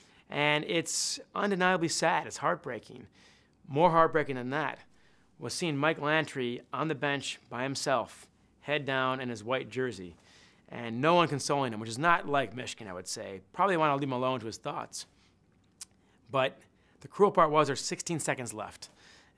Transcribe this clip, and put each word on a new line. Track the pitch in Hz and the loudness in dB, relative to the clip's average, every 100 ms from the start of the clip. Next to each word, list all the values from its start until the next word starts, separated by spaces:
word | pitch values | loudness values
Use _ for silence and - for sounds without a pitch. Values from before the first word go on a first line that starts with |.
| _ _ - | _ _ -8
And | 143 147 147 - | 0 2 2 2
it's | 165 160 - - - - - | -2 0 -2 -2 -4 -6 -2
undeniably | 202 190 180 185 165 | 0 2 4 4 0
sad. | - 165 170 135 | 2 2 2 -2
It's | - | -4
heartbreaking. | 147 175 131 113 - 117 98 _ - _ _ _ - | -2 -2 -4 -10 -12 -18 -20 _ -20 _ _ _ -4
More | 139 175 | 4 6
heartbreaking | 165 160 156 143 127 | 6 6 4 0 -4
than | 123 | -4
that | 143 139 - - _ _ _ _ - | -2 -4 -6 -14 _ _ _ _ -12
was | 120 | -8
seeing | - 175 139 | -4 -2 2
Mike | 151 151 | 2 2
Lantry | 147 156 151 139 123 123 - | 0 0 0 -4 -4 -6 -8
on | 127 156 | -4 -4
the | 139 | -2
bench | 143 143 - - - | -2 -2 -4 -10 -10
by | 117 | -6
himself, | 135 135 151 127 98 - - _ _ _ | -4 -4 0 0 0 -10 -20 _ _ _
head | - 151 139 | -4 -4 0
down | 135 131 131 | 0 0 0
in | 127 | -4
his | 113 | -6
white | 104 131 113 | -2 -4 -2
jersey, | 113 127 95 90 85 - - - _ - | -4 -4 -4 -12 -16 -20 -20 -20 _ -14
and | - 117 113 | -10 -6 0
no | 151 | 4
one | 175 165 | 6 4
consoling | 143 - 143 131 | 2 0 0 0
him, | 107 | -4
which | 113 | -6
is | 113 | 0
not | 170 170 - | 4 4 2
like | 143 117 120 | -2 -2 -6
Michigan, | 117 - 107 | -10 -10 -10
I | |
would | 90 - | -10 -10
say. | 117 98 95 - | -10 -10 -12 -10
Probably | - 196 175 | 0 2 4
want | 156 | 2
to | 139 | 2
leave | 143 | 0
him | |
alone | 123 131 131 | -2 -2 -2
to | 110 | -6
his | 101 | -10
thoughts. | 147 156 113 - - _ _ _ _ _ _ - - _ _ _ - | -8 -8 -10 -12 -14 _ _ _ _ _ _ -20 -20 _ _ _ -4
But | 135 135 - - _ _ _ | 0 0 -2 -20 _ _ _
the | - | -4
cruel | - 202 | 4 6
part | - 160 | 8 6
was | 151 139 | 6 4
there's | 127 | 2
sixteen | - - - 165 | -4 -6 -4 -2
seconds | - 131 117 | 0 -2 -4
left, | 107 95 - - _ - - _ | -8 -10 -12 -20 _ -20 -20 _